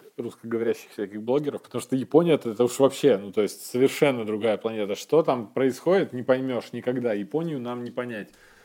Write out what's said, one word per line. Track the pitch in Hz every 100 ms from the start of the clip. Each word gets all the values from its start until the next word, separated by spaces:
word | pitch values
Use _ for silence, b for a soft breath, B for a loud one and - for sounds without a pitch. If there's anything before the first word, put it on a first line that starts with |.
| - -
русскоговорящих | 117 - 113 117 113 107 -
всяких | - 101 107
блогеров, | 110 135 147 110
потому | - 123
что | - 131
Япония — | 123 147 175
это, | 147 120
это | 104
уж | 123 -
вообще, | 135 131 143 101
ну, | 101
то | 101
есть | 101 - -
совершенно | 123 131 - 147 123
другая | 110 107 113 101
планета. | 113 110 101
Что | 101 - 151
там | 160 127 101
происходит, | - 135 120 - 190 139
не | 123
поймёшь | 120 131 131 120 -
никогда. | 120 120 123 120
Японию | 104 98 151 170 147
нам | 120 120
не | 120
понять. | 123 123 110 95 _ b b